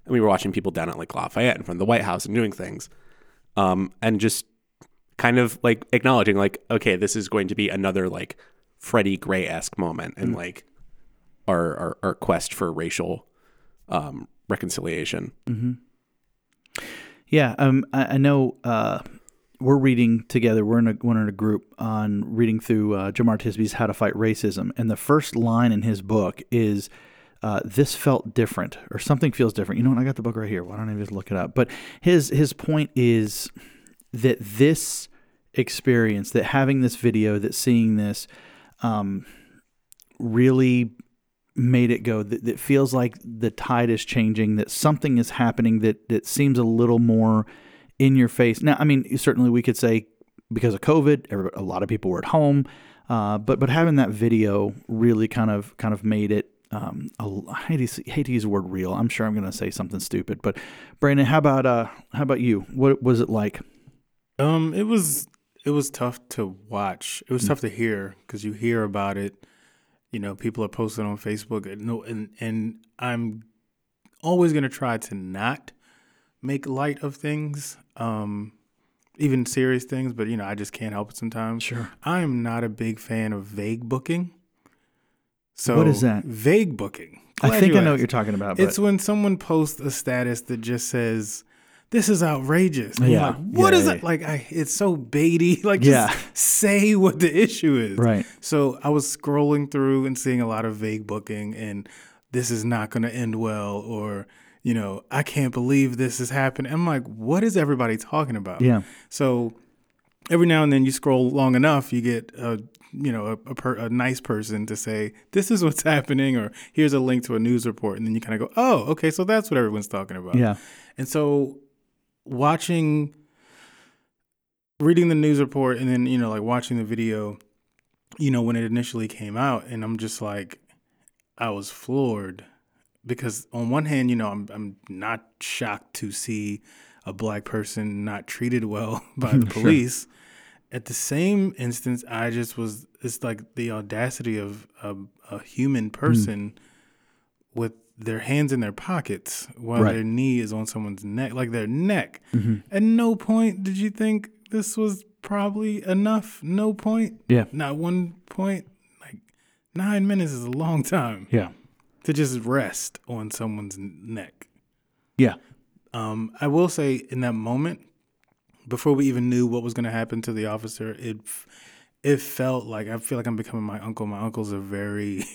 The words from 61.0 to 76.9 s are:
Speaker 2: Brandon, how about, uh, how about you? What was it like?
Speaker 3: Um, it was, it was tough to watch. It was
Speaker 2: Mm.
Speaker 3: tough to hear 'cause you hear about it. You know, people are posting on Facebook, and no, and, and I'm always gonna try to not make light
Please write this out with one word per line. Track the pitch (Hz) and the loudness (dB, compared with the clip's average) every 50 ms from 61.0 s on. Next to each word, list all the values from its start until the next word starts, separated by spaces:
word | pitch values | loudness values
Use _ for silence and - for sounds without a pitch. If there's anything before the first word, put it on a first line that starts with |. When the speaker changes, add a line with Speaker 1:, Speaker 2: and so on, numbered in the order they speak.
Speaker 2:
Brandon, | 143 143 139 139 139 | -2 0 2 4 4
how | 120 156 156 | 4 4 4
about, | 147 147 135 135 127 | 4 4 4 4 4
uh, | 127 120 117 113 - - - - _ - | 2 2 2 0 -4 -8 -16 -18 _ -6
how | - 147 | -2 -2
about | 135 139 120 | 0 0 0
you? | 123 120 107 98 98 - - | 2 2 2 0 -2 -4 -2
What | 131 131 139 135 - 123 | 2 4 4 4 4 4
was | 127 123 113 | 2 4 4
it | 120 - | 2 0
like? | 110 107 104 104 - - - - _ _ _ - - _ _ _ _ _ _ _ _ - | 0 -2 -2 -2 -4 -8 -14 -16 _ _ _ -20 -20 _ _ _ _ _ _ _ _ -2
Speaker 3:
Um, | 139 151 160 160 160 160 156 | 0 2 2 2 0 0 -2
it | 190 214 | -2 0
was, | 214 233 208 170 151 143 - - - _ _ _ _ _ _ - | 2 2 2 2 0 -2 -6 -8 -12 _ _ _ _ _ _ -4
it | 143 | -2
was | 147 147 139 139 | 0 0 -2 -2
tough | - - 123 123 123 - _ - | -4 -6 -6 -6 -6 -8 _ -12
to | - - 107 95 92 - - - | -8 -6 -6 -6 -8 -12 -14 -8
watch. | 113 101 101 95 92 - - - - - - - | -6 -4 -4 -4 -6 -8 -10 -12 -12 -10 -6 -4
It | 127 | -2
was | 123 120 | 0 0
Speaker 2:
Mm. | - | 0
Speaker 3:
tough | 147 139 | 0 0
to | - 107 | -2 -6
hear | 104 117 117 113 107 98 98 95 - _ _ - | -4 -2 -2 -2 -2 -2 -6 -8 -12 _ _ -16
'cause | - 101 107 | -14 -10 -10
you | 107 107 | -10 -8
hear | 104 113 117 120 113 107 | -4 -2 0 0 0 0
about | 101 98 104 98 98 98 98 | -2 -2 -2 -2 -2 -2 -4
it. | 101 101 - _ _ _ _ _ _ _ _ _ _ _ _ _ _ _ | -6 -6 -8 _ _ _ _ _ _ _ _ _ _ _ _ _ _ _
You | - 110 | -10 -8
know, | 101 101 98 | -8 -8 -8
people | 98 - 117 110 113 107 | -8 -8 -6 -4 -4 -6
are | 101 | -6
posting | - - 113 107 107 113 107 | -4 -4 -6 -4 -4 -6 -6
on | 104 104 104 | -6 -6 -6
Facebook, | - 104 107 107 104 - 113 104 95 95 | -6 -6 -8 -8 -6 -8 -8 -8 -8 -8
and | 98 104 | -12 -10
no, | 107 117 117 110 | -6 -6 -6 -6
and, | - 113 113 107 107 98 _ - | -8 -10 -10 -10 -10 -12 _ -10
and | 120 113 110 113 110 113 113 - _ _ _ - | -8 -6 -4 -4 -4 -6 -8 -12 _ _ _ -8
I'm | 127 123 120 117 117 113 107 110 - _ _ _ _ _ _ _ _ _ _ _ _ _ _ _ - | -6 -6 -4 -4 -4 -6 -8 -10 -16 _ _ _ _ _ _ _ _ _ _ _ _ _ _ _ -2
always | 165 180 180 175 165 151 | 0 2 4 4 4 4
gonna | 151 139 131 | 2 0 0
try | - - 139 123 113 110 | -2 -4 -4 -2 -2 -4
to | - - 101 | -6 -8 -10
not | 98 92 92 92 98 107 120 147 - - - - _ _ _ _ _ _ _ _ _ _ _ _ _ | -10 -10 -8 -8 -4 -4 -4 -4 -6 -10 -20 -20 _ _ _ _ _ _ _ _ _ _ _ _ _
make | - 131 139 135 139 | -8 -6 -6 -6 -4
light | 143 131 131 143 147 | -6 -4 -4 -2 -4